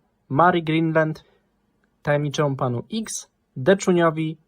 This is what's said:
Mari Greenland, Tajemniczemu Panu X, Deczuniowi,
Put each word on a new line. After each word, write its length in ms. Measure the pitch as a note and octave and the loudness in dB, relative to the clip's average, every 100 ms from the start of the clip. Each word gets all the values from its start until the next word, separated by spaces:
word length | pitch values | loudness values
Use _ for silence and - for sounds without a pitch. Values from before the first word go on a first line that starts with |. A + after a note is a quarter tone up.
| _ _ - | _ _ -4
Mari 340 | C3+ F3 F3 | 2 4 2
Greenland, 600 | D#3 D#3+ E3 D#3+ D#3 D#3 _ _ _ _ _ _ _ _ | 0 0 2 2 0 -2 _ _ _ _ _ _ _ _
Tajemniczemu 540 | - D3 D3 C3+ D3+ C3+ | -2 -2 -2 -2 -2 -2
Panu 280 | C3 A#2+ - | -4 -4 -6
X, 360 | A3 A3 - - _ _ - | -8 -8 -12 -16 _ _ -2
Deczuniowi, 800 | C3 G3 - F3 E3 D#3 D#3 D#3+ | 2 2 2 2 2 0 -4 -8